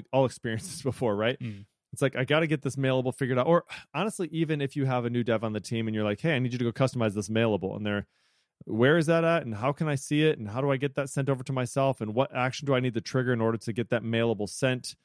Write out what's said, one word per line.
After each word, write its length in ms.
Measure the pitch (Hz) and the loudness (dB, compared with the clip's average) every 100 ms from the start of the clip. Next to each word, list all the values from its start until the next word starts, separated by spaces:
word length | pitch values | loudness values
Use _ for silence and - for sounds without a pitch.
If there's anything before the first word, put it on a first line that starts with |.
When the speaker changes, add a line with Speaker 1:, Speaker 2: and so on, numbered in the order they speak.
| - | 0
Speaker 1:
all 120 | 135 | 2
experienced 460 | 131 - 117 110 - | 2 0 -6 -6 -6
this 120 | - | -8
before, 320 | 135 - 123 | -6 -2 0
right? 240 | 101 110 131 | 0 0 -2
Speaker 2:
Mm. 260 | 120 101 104 _ _ | -6 -10 -16 _ _
Speaker 1:
It's 100 | - | -2
like, 140 | 139 120 | -2 0
"I 80 | |
gotta 240 | 127 151 165 | 2 2 2
get 140 | 151 | -2
this 120 | 135 | -4
mailable 400 | 127 135 131 127 | -2 0 0 0
figured 240 | 123 127 127 | -2 0 2
out." 80 | 135 | 4
Or 180 | 170 - - - | 4 2 -10 -10
honestly, 340 | 143 208 - 170 | -4 -4 -4 -4
even 280 | 160 160 156 | -2 -2 0
if 140 | 139 | -2
you 100 | 147 | -2
have 200 | 131 127 | 0 0
a 60 | 120 | 0
new 120 | 120 | 0
dev 220 | 120 110 | 2 0
on 80 | 110 | 0
the 80 | 107 | -4
team 260 | 92 117 113 | -4 -2 -2
and 80 | |
you're 80 | 110 | 0
like, 180 | 107 104 | 0 0
"Hey, 140 | 160 | 0
I 60 | 143 | 0
need 100 | 127 | 0
you 60 | 120 | 0
to 60 | |
go 80 | 120 | -2
customize 420 | 110 131 123 110 | 2 0 2 0
this 140 | 101 101 | 0 -2
mailable." 480 | 110 113 101 92 104 | 2 2 2 0 -4
And 100 | 104 | -2
they're, 220 | 104 101 _ _ _ _ _ | -2 -4 _ _ _ _ _
"Where 340 | - 110 127 170 | -6 2 4 6
is 80 | 151 | 4
that 160 | 165 | 4
at? 240 | 165 165 135 | 4 2 0
And 80 | |
how 160 | 104 123 | -2 -2
can 160 | 143 156 | -2 -2
I 80 | |
see 280 | 139 - 151 | -2 -2 2
it? 140 | 156 147 | 2 2
And 120 | 107 | -4
how 120 | 110 | -2
do 120 | 139 | 0
I 40 | 135 | 0
get 200 | 139 135 | -2 -4
that 120 | 139 | -4
sent 200 | - 139 | -2 0
over 160 | 131 | -2
to 80 | 127 | -2
myself? 480 | 135 123 - 135 131 | -2 -2 2 2 0
And 120 | 107 | -2
what 220 | 107 135 | 0 0
action 320 | 127 127 - 139 | 0 -2 -2 0
do 80 | |
I 60 | 131 | 2
need 140 | 127 | 2
to 60 | 113 | -2
trigger 320 | - 131 127 | -2 0 2
in 80 | 120 | 2
order 180 | 113 113 | 2 0
to 140 | - | -2
get 180 | 107 113 | -4 -2
that 120 | 120 | -2
mailable 460 | 113 113 117 107 101 | 0 2 2 0 -4
sent? 480 | - 135 127 - - | -2 0 0 -6 -16